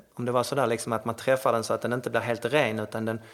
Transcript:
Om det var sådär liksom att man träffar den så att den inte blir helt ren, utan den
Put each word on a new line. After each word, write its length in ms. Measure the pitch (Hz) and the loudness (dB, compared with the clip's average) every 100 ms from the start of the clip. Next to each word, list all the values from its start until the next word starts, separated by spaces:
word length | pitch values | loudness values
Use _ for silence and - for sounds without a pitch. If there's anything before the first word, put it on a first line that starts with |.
| - | -16
Om 100 | - | -6
det 80 | 123 | 0
var 100 | 123 | 2
sådär 240 | 120 139 120 | 2 2 2
liksom 260 | 117 - | 0 -2
att 120 | 110 | -2
man 100 | 117 | -2
träffar 380 | 113 - 131 127 | -2 2 2 4
den 120 | 117 | 2
så 100 | 110 | 0
att 80 | 113 | -2
den 100 | 113 | 0
inte 180 | 123 117 | -2 0
blir 100 | 117 | -2
helt 240 | 110 117 | 0 -2
ren, 340 | 117 151 120 110 | 0 2 2 0
utan 260 | 107 113 | -4 -4
den 160 | 110 113 - | -4 -4 -8